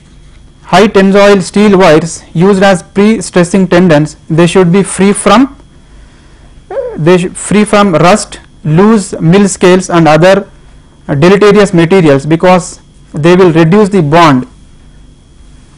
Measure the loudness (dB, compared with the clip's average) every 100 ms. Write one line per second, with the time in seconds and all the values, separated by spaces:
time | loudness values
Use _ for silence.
0 | -20 -20 -20 -20 -20 _ -4 -2 0 0
1 | 0 2 2 2 -2 -2 0 2 2 0
2 | -2 -10 -10 -2 0 2 0 0 -4 -2
3 | 0 -2 -4 -4 -2 -2 0 0 2 0
4 | -2 -8 -6 -2 0 0 0 0 -2 -2
5 | -2 -2 0 0 0 -4 -20 -20 -20 -20
6 | -20 -20 -20 -20 -20 -20 -14 -10 -10 -4
7 | -2 -2 -2 -10 -4 -2 0 0 0 0
8 | 0 0 -4 -18 -20 -12 -4 0 2 0
9 | -2 -4 0 0 0 0 0 0 0 0
10 | 2 2 2 0 -2 -16 -20 -20 -20 _
11 | -8 -2 2 2 2 2 2 0 0 2
12 | 2 0 -2 -2 0 0 -2 -14 -20 -20
13 | -16 -4 0 2 2 2 2 2 0 0
14 | 0 2 2 0 -4 -14 -20 -20 -20 -20
15 | -20 -20 _ -20 -20 -20 -20